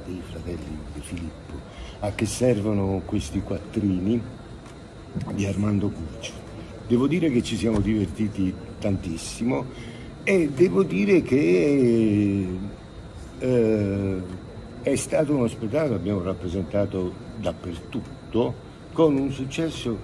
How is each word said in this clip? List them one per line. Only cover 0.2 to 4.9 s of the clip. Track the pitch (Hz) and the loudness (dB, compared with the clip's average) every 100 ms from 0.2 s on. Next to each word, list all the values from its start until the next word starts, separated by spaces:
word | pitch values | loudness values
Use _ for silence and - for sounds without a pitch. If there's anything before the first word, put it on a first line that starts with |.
| - | -10
fratelli | 85 82 85 76 78 - | -10 -8 -8 -8 -10 -10
De | - | -12
Filippo, | - 85 80 - - - - - - - | -10 -8 -10 -12 -12 -14 -14 -14 -14 -8
A | 104 | -4
che | - 104 | 0 -2
servono | - 127 120 104 101 95 95 | 2 2 4 2 2 2 0
questi | 87 104 - 98 | -2 -2 -2 -4
quattrini | 95 98 - 113 101 92 95 117 - - - - - - - | -2 -6 -4 0 2 2 2 0 -2 -12 -14 -16 -16 -18 -18